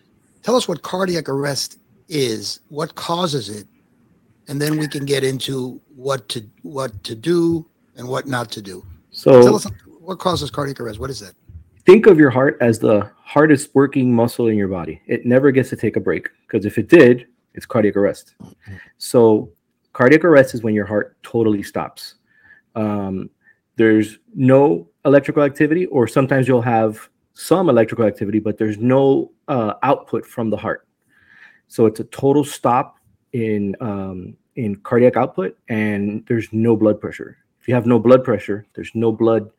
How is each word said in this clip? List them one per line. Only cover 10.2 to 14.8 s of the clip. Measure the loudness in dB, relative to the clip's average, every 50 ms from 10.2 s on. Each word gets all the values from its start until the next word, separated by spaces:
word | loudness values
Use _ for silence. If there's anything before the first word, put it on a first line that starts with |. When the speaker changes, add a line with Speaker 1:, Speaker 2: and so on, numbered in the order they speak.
| -4 -4 -4 -4 -6 -8
Speaker 1:
cardiac | -10 -10 -10 -10 -10 -12
arrest. | -12 -14 -12 -12
What | -12 -12
is | -12 -14
that? | -16 -20 -20 _ _ -20 -20 -20 -20 _ _ _ _
Speaker 2:
Think | 6 6 8 8
of | 6 6 6
your | 6 4
heart | 4 2 0 0 0 0
as | 0 0 0 2
the | 2 2 2 2 0 -4 -10
hardest | _ _ -2 2 2 4 4 4 2 0 0 _
working | 0 0 2 0 -2 0 2 2
muscle | 2 2 0 0 -2 -2 0
in | 0
your | 0 -2 -4
body. | -4 -6